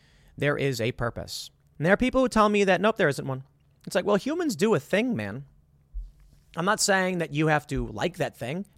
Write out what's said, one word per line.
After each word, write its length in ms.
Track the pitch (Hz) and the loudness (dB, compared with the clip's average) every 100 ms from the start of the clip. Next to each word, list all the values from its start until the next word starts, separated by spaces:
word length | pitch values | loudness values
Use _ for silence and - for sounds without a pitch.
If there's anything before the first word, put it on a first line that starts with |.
| _ _ _ - | _ _ _ -4
There 180 | 139 139 | -2 0
is 240 | 139 120 | -2 -2
a 120 | 117 | -4
purpose. 580 | - 120 - - - - _ _ - | -2 -6 -6 -10 -12 -14 _ _ -2
And 80 | |
there 80 | 147 | 2
are 60 | 202 | 4
people 240 | 247 254 | 2 2
who 60 | 254 | 2
tell 200 | 226 208 | 4 4
me 160 | 208 | 4
that, 160 | 196 180 | 4 4
nope, 160 | 202 - | 2 2
there 140 | 170 | 0
isn't 160 | 139 135 | 0 -6
one. 180 | 131 - _ _ _ - | -8 -10 _ _ _ -4
It's 80 | |
like, 120 | 196 180 | -2 2
well, 100 | 208 | 0
humans 400 | 254 330 330 165 | 0 -2 -2 0
do 180 | 214 | 2
a 60 | 180 | 0
thing, 340 | - 196 254 | 0 0 0
man. 300 | 135 101 117 143 - _ _ _ - - - - - _ - | -2 -6 -8 -14 -20 _ _ _ -12 -12 -16 -20 -20 _ -4
I'm 80 | |
not 160 | 180 214 | -2 0
saying 380 | - 190 185 180 | 2 2 2 -2
that 160 | 156 | -2
you 140 | 143 156 | 0 2
have 180 | 151 - | 2 0
to 200 | 131 117 | -6 -6
like 280 | 107 165 175 | -4 -4 -2
that 220 | 131 - | -6 -6
thing. 260 | 120 165 202 | -8 -8 -10